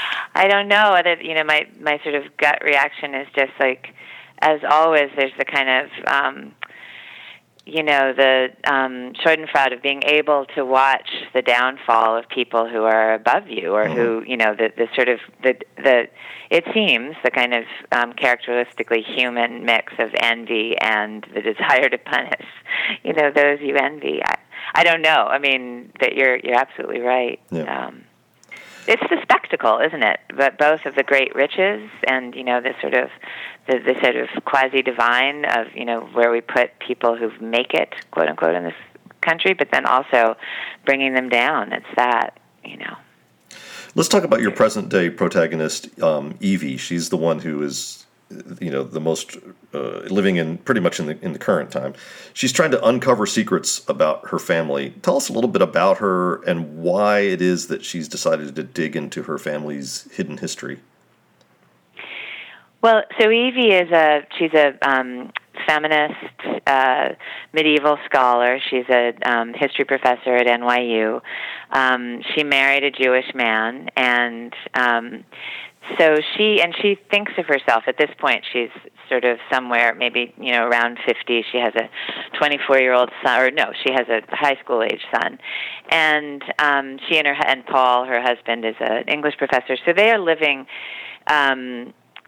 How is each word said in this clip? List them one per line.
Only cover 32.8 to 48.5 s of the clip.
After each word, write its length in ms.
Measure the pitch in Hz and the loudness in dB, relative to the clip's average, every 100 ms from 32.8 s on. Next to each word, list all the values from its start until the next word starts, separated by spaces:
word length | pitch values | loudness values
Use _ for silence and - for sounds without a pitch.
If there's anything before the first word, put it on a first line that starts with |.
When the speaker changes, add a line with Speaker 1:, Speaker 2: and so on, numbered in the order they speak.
Speaker 1:
sort 140 | 147 131 | -2 0
of, 140 | 131 - - - - - - | -2 -8 -18 -16 -16 -14 -2
the, 100 | 127 | 0
the 160 | 123 127 | 0 2
sort 140 | 127 123 | 0 0
of 140 | 127 123 - | -4 -6 -2
quasi-divine 1000 | 135 131 135 131 120 117 123 135 147 147 | 0 2 0 -2 0 2 2 0 0 2
of, 220 | 120 110 - | 2 0 -6
you 100 | 120 | -4
know, 160 | 117 - | -4 -2
where 180 | 120 120 | 2 4
we 100 | 117 | 2
put 300 | - 127 123 - | 0 0 0 -2
people 360 | - 123 120 117 | -8 -2 0 0
who 160 | 113 - | -4 -6
make 360 | 113 117 127 160 | -4 -2 0 -2
it, 180 | - - - | -2 -6 -8
quote 180 | - 78 | -2 -2
unquote, 280 | 76 82 87 | 0 0 0
in 80 | |
this 100 | 85 - - - - - | -2 -8 -16 -20 -20 -4
country, 320 | - 165 190 | -2 0 0
but 160 | 185 143 | 0 0
then 140 | 139 131 | 0 2
also 500 | 123 139 123 113 113 - - - - - | 2 4 4 4 2 -8 -10 -12 -6 -2
bringing 280 | 135 135 | 0 2
them 160 | 131 127 | 0 0
down. 420 | 120 127 147 101 | 2 2 0 -2
It's 140 | - - - | -6 -4 0
that, 420 | 123 117 - - _ _ - | 2 2 0 -6 _ _ -20
you 120 | - | -14
know. 180 | - - - _ _ _ _ - - - - | -14 -14 -20 _ _ _ _ -20 -18 -18 -6
Speaker 2:
Let's 160 | - 165 | -2 2
talk 140 | 202 | 2
about 180 | 170 - | 4 2
your 100 | 104 | 2
present 380 | - 110 107 92 | 2 2 2 0
day 220 | 101 87 | 0 0
protagonist, 880 | 85 87 92 82 82 78 - - - | 0 0 2 0 0 -4 -4 -10 -2
um, 340 | 82 76 73 - | 0 0 -4 -4
Evie. 380 | 98 95 73 65 | -2 0 -2 -8
She's 320 | - 85 80 | -6 -6 -2
the 80 | 87 | -2
one 220 | 82 78 | 0 -2
who 220 | 85 73 | -4 -4
is, 460 | 73 67 - - _ _ _ - - | -4 -6 -10 -14 _ _ _ -20 -18